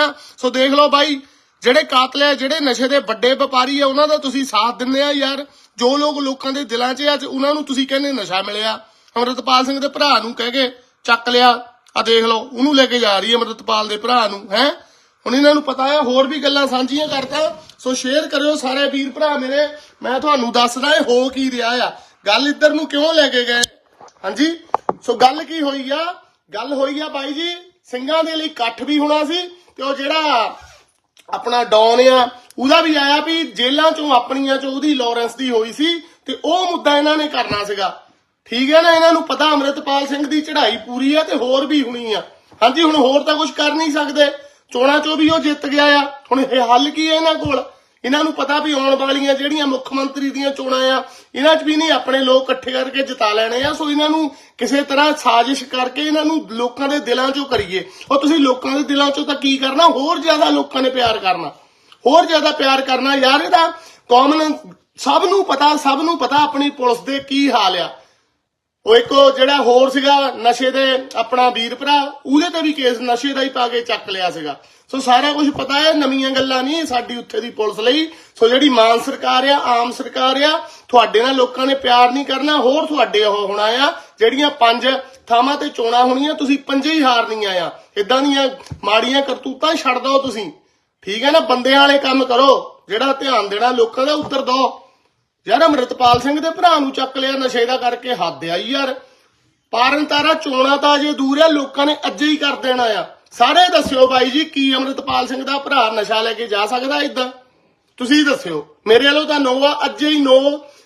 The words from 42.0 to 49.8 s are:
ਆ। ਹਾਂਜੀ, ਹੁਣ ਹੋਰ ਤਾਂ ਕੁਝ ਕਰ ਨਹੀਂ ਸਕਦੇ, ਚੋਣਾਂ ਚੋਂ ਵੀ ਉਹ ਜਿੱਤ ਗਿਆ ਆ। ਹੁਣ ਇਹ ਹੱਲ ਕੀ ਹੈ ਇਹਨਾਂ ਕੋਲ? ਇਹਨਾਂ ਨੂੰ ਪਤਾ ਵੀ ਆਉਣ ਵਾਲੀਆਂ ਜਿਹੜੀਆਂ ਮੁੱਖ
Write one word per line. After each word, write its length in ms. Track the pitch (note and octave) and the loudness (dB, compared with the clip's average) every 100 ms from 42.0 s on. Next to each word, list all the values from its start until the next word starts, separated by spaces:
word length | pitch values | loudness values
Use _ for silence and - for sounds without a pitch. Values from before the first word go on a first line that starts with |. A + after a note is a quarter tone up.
| A#3 | -6
ਆ। 80 | G3 - - _ - | -6 -8 -18 _ -2
ਹਾਂਜੀ, 220 | A#3 C4+ | 0 2
ਹੁਣ 120 | D#4+ D#4 | 2 4
ਹੋਰ 280 | B3+ C#4+ | 4 2
ਤਾਂ 120 | D4+ D4+ | 2 0
ਕੁਝ 160 | D#4 | -2
ਕਰ 200 | - D4 | -2 -2
ਨਹੀਂ 180 | D4 D#4+ | 0 -2
ਸਕਦੇ, 400 | D4 D4 C#4+ C#4+ - - _ _ | -2 -2 2 0 0 -12 _ _
ਚੋਣਾਂ 280 | A#3+ C4 D4 | 0 2 2
ਚੋਂ 160 | D4+ D#4 | 0 0
ਵੀ 120 | D#4 | 2
ਉਹ 100 | D#4+ | 2
ਜਿੱਤ 260 | C#4+ D4 D4 | 0 -4 -2
ਗਿਆ 180 | C#4+ D4 C#4+ | 2 4 4
ਆ। 60 | C#4 - - | 0 -6 -4
ਹੁਣ 80 | C4+ | -2
ਇਹ 200 | C4 B3+ | 0 0
ਹੱਲ 260 | A#3 B3 D4 | 2 2 2
ਕੀ 200 | D4+ D#4+ | -2 0
ਹੈ 60 | D#4+ | 0
ਇਹਨਾਂ 200 | D#4+ D#4 | 2 0
ਕੋਲ? 280 | D4 C4 - - _ _ | -2 -4 -6 -14 _ _
ਇਹਨਾਂ 200 | A#3+ D4 | -2 0
ਨੂੰ 80 | D#4 | -2
ਪਤਾ 240 | D4+ C#4 D4 | -2 -2 -2
ਵੀ 120 | D4+ | -2
ਆਉਣ 220 | C#4 C4+ C4+ | -2 0 0
ਵਾਲੀਆਂ 380 | C4+ C#4 C#4 | 0 -2 0
ਜਿਹੜੀਆਂ 320 | C4+ C#4+ D#4 C#4 | -2 -2 -2 -2
ਮੁੱਖ 240 | C4 | -4